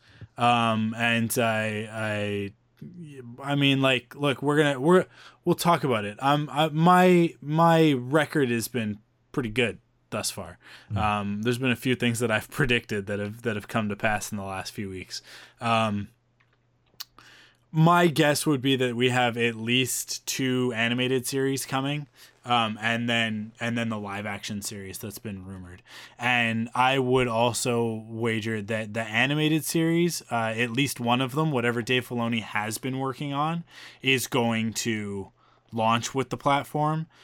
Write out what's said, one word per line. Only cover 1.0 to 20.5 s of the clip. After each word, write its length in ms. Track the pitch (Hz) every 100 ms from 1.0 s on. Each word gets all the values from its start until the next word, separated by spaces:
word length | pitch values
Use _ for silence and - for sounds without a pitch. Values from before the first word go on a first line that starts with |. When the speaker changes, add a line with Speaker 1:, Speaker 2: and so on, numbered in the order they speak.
| 117 117 113 127
Speaker 1:
I, 500 | 113 110 107 107 110
I, 600 | 110 110 104 104 101 101 - _ _ - 175 160 139 123 120
I 120 | 139 143
mean, 260 | 139 135
like, 320 | 135 127 - -
look, 280 | 143 131
we're 140 | 139 147
gonna, 220 | 147 139
we're, 260 | 156 180 - - - - -
we'll 100 | 170
talk 280 | 170 170
about 220 | 147 113 101
it. 120 | 104
Um, 260 | 135 147 147
I, 160 | 139 156
my, 640 | 151 170 180 185 180 165 -
my 520 | 143 156 165 165 160
record 580 | 139 123 151 147 156 131
has 160 | 117 110
been 320 | 120 110 104 - _ _
pretty 180 | - 117
good 300 | 107 117 92 _ _ _
thus 200 | 110 98
far. 260 | - 85 87 - - -
Speaker 2:
Mm. 40 | 110
Speaker 1:
Um, 440 | 107 104 101 104
there's 140 | 113 123
been 140 | 131
a 40 | 120
few 200 | 131 123
things 240 | 123 113
that 100 | 120
I've 180 | 107 -
<laughs> 100 | -
predicted 480 | 139 120 - 107 98
that 120 | 101
have, 220 | 104 113
that 140 | 117 104
have 120 | -
come 220 | 117 107
to 60 | 101
pass 360 | 110 104 -
in 60 | 104
the 60 |
last 280 | 98 95 92
few 160 | - 101
weeks. 320 | 95 87 - - - - _
Um, 500 | 117 113 113 101 101 _ _ _ _ _ _ _ _ _ - - - - - _ _
my 360 | 156 160 175 175
guess 380 | 135 151 143 -
would 160 | 143
be 140 | 127 131
that 180 | 127 117
we 140 | 127
have 260 | 127 123 117
at 180 | 117 113
least 680 | 113 123 127 - - - -
two 460 | - 131